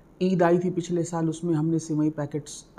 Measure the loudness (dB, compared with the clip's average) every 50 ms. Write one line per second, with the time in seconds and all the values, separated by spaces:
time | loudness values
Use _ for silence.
0 | -20 -20 -4 -2 0 2 4 4 6 6 4 4 2 0 -2 -2 -2 -2 -2 -2
1 | -2 -2 -2 -2 -2 -2 -2 -2 -2 0 0 2 2 2 0 0 -2 -2 0 0
2 | 0 0 0 -4 -6 -6 -6 -8 -8 -8 -16 -18 -20 -18 -10